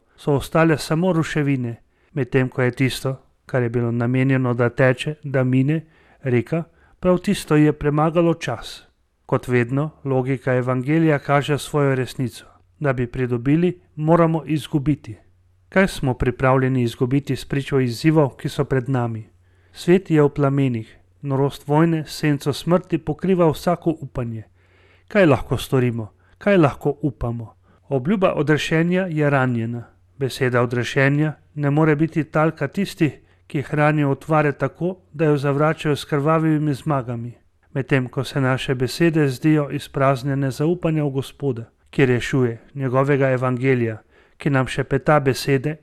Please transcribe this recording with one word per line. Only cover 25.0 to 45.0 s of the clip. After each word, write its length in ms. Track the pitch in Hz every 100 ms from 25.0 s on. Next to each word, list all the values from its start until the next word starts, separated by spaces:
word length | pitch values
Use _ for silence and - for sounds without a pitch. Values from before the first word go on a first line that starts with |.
| _
Kaj 180 | 208 175
lahko 320 | 127 - 120
storimo? 500 | - 131 123 117 104 _ _ _
Kaj 200 | 208 196
lahko 380 | 143 - 147 -
upamo? 520 | 147 - 120 117 110 _ _ _ -
Obljuba 440 | 139 131 214 185
odrešenja 680 | - 143 147 - 160 170 185 190
je 200 | 151 147
ranjena. 540 | 139 131 117 113 120 - _ _ -
Beseda 440 | 135 - 127 120
odrešenja 720 | 120 123 113 143 135 143 156 147 _ 147
ne 140 | 143
more 260 | 147 160 147
biti 280 | 160 160
talka 440 | 147 160 160 156 139
tistih, 520 | - 196 - 151 - _ _ _
ki 140 | 151
hranijo 500 | 131 151 151 151 143
utvare 400 | 139 - 156 151
tako, 440 | 139 135 - 175 190 _
da 120 | 143 156
jo 120 | 147
zavračajo 580 | 143 139 151 156 156 139
s 100 | -
krvavimi 680 | 147 147 160 160 151 151
zmagami. 600 | 135 156 139 120 120 117 - _ _ _
Medtem 340 | 143 131 139 127
ko 160 | -
se 180 | 123 147
naše 340 | 131 131 - 127
besede 520 | 127 - 170 160 143
zdijo 400 | 123 160 151 143
izpraznjene 800 | 139 - 143 135 135 143 139 139
zaupanja 520 | 120 151 180 165 156
v 60 | 147
Gospoda, 600 | 135 135 - 143 117 117 _ _
ki 160 | - 135
rešuje, 560 | 120 - 139 123 113 - 139
njegovega 540 | 135 127 139 143 135
evangelija, 680 | 127 127 123 135 127 117 110 _ _ _ -
ki 120 | 156
nam 180 | 135 127
šepeta 520 | - 131 139